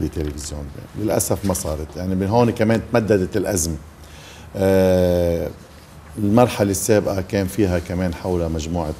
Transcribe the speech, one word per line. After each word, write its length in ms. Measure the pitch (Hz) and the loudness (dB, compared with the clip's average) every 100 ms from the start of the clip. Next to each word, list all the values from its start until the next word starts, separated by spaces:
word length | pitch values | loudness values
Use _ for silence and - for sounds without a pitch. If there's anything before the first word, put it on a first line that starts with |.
بتلفزيون 600 | 78 - 76 73 73 73 | -6 -4 -6 -8 -10 -10
لبنان. 440 | 71 - - - 107 | -12 -14 -14 -6 -2
للأسف 400 | 113 - 98 98 | 0 0 -2 -2
ما 80 | |
صارت. 440 | 90 82 76 76 - | -2 -4 -6 -8 -8
يعني، 180 | 92 92 | -4 -2
من 120 | 98 | 2
هون 240 | 117 120 | 4 4
كمان 300 | - 110 113 - | 2 2 2 0
تمددت 460 | 117 107 104 90 107 | 0 4 2 2 -2
الأزمة. 380 | 90 98 82 76 - - - - - - - - | -2 -2 -2 -6 -10 -20 -20 -20 -20 -20 -10 0
آه، 920 | 95 95 92 92 90 87 87 85 76 - - - - - - - | 2 4 4 4 4 2 2 0 -4 -10 -20 -20 -20 -20 -16 -4
المرحلة 540 | 101 113 120 - 101 | 2 4 4 4 0
السابقة 500 | 95 - 104 - 95 | 0 2 2 2 -2
كان 260 | 92 101 95 | -2 -2 0
فيها 320 | - 98 87 | 0 2 0
كمان 340 | 82 90 92 | -2 -2 -2
حول 380 | 87 95 90 82 | -4 -2 -2 -2
مجموعة 420 | 80 76 87 78 | -4 -4 -4 -4